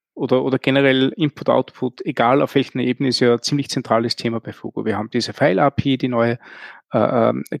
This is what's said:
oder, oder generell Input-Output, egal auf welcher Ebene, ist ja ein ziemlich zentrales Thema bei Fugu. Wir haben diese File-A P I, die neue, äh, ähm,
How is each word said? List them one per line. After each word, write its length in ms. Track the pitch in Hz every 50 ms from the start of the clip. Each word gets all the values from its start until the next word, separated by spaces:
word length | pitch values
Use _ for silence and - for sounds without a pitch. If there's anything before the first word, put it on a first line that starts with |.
| _ _ -
oder, 280 | - 151 123 127 127 143
oder 140 | 139 127 135
generell 560 | - 143 131 139 139 135 131 131 131 139 -
Input-Output, 840 | - 160 147 - - - - 120 123 131 - - - 127 127 - - -
egal 360 | 120 - - 117 120 131 143
auf 140 | 147 - -
welcher 240 | 139 131 - - 131
Ebene, 300 | 123 127 123 - 139 131
ist 100 | 117 -
ja 140 | 131 120 120
ein 80 | 117
ziemlich 280 | - - 147 143 135 -
zentrales 460 | - 135 123 - 113 113 117 120 -
Thema 240 | - - 120 117 113
bei 120 | - 131
Fugu. 320 | 123 - - 110 - 113 110
Wir 140 | 110 104 104
haben 140 | 110 113
diese 220 | - 120 110 - -
File-A 360 | - 135 151 185 185 151 139
P 240 | - - - 139 135
I, 40 | 127
die 80 | - 127
neue, 320 | 123 117 117 117 117 120 - - - - - - - - _ _
äh, 380 | - 120 107 - - 120 113 113
ähm, 140 | 117 131 - - - 135